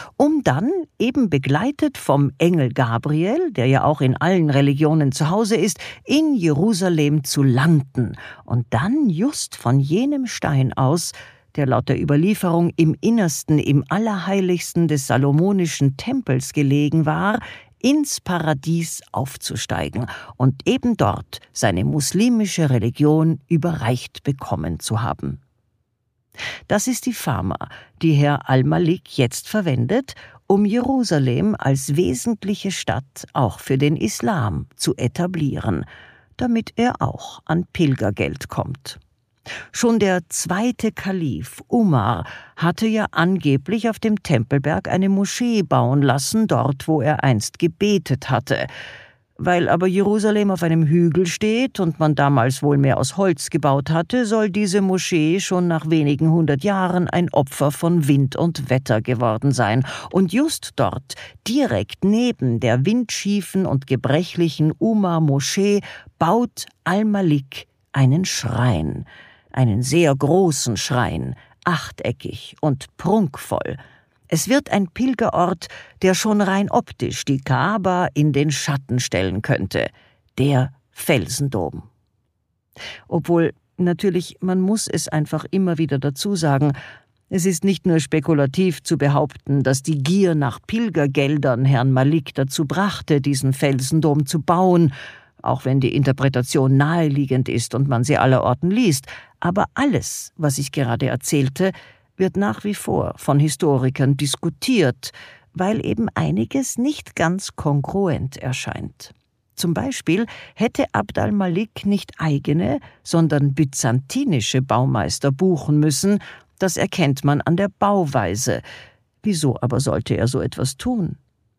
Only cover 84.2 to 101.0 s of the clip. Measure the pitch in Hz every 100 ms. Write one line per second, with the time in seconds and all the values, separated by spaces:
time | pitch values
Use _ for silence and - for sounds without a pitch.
84.2 | 170 - 185 185 185 220 - - - 156
85.2 | 147 156 - 190 185 160 156 139 143 135
86.2 | 202 196 160 139 147 139 - - _ _
87.2 | _ 190 180 170 196 175 185 160 139 156
88.2 | 143 151 135 139 185 151 - 156 143 143
89.2 | 147 - - 143 131 135 147 147 135 190
90.2 | 185 156 131 - - 220 233 160 143 139
91.2 | 139 151 139 120 135 131 131 131 135 160
92.2 | 135 - 135 - 143 151 196 - - 143
93.2 | 143 131 135 131 147 135 131 160 156 143
94.2 | 139 165 - 175 185 175 160 - - -
95.2 | - _ - 131 131 135 135 - 139 131
96.2 | 135 131 123 147 131 135 147 170 156 139
97.2 | 135 131 127 120 - 117 139 120 123 143
98.2 | 131 131 107 123 170 214 233 139 - -
99.2 | - _ 175 190 165 - 277 151 - -
100.2 | - - 151 139 139 - 120 117